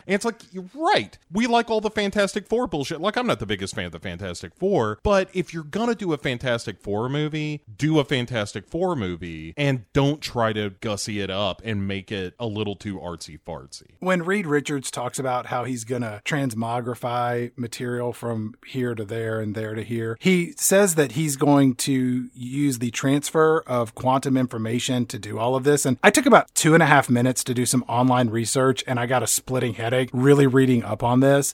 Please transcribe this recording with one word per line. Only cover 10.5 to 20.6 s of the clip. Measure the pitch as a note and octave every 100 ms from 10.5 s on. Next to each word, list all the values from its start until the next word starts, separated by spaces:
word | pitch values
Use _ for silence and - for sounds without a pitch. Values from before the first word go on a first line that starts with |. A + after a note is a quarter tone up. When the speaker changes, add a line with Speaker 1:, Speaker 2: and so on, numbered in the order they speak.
Speaker 1:
to | G#2+ G#2 F#2
gussy | A2+ G2+ - G#2
it | F#2+
up | F#2+ G2+ F2
and | A2+ G#2 G2
make | G2 F#2
it | G#2 F#2 -
a | A#2+
little | G#2+ G#2
too | G2 A2 F#2+
artsy-fartsy. | F2 E2+ - D2+ - D#2 C2+ - - _
Speaker 2:
When | F3+ F#3
Reed | E3 G3+ E3+
Richards | D3 C#3 C#3+ B2
talks | - B2 -
about | C3 B2 A2+
how | B2+
he's | A#2+ B2
gonna | A2 B2 A#2 G#2
transmogrify | - D3+ C#3 A2 A2+ A#2+ A#2+ A#2+ B2+ A#2+ A#2+ A#2+ A#2+ -
material | A#2 - B2 A#2+ A#2+
from | A2+ A#2+ A2+ G#2+ - -
here | C3 B2 A2+
to |
there | G2+ A2+ A2+ A2
and | G#2+
there | G#2 A2
to | A2
here, | G#2+ A#2 A2+ A2+
he | F3+ F3+ E3+
says | -